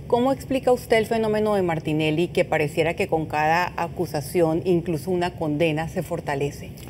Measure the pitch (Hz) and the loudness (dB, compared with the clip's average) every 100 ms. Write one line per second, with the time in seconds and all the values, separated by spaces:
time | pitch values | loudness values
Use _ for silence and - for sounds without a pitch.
0 | - 240 247 269 - 262 254 247 - 226 | -2 2 2 0 -2 -2 2 2 4 2
1 | 214 226 220 214 214 208 180 156 160 156 | 2 0 0 2 2 2 2 0 0 0
2 | 156 156 175 - - 156 147 160 160 170 | 2 2 0 0 2 2 0 2 0 0
3 | 190 160 156 151 151 165 180 - 170 139 | 0 0 0 0 2 4 2 -2 -6 -4
4 | 170 156 139 180 165 165 185 175 170 156 | -4 -4 -2 2 2 2 2 0 0 -4
5 | 180 180 175 - 165 147 165 151 165 - | -2 -2 -2 -2 -4 0 0 0 -4 -6
6 | 160 170 - 143 143 - - - - | -6 -6 -4 -2 -4 -6 -14 -14 -16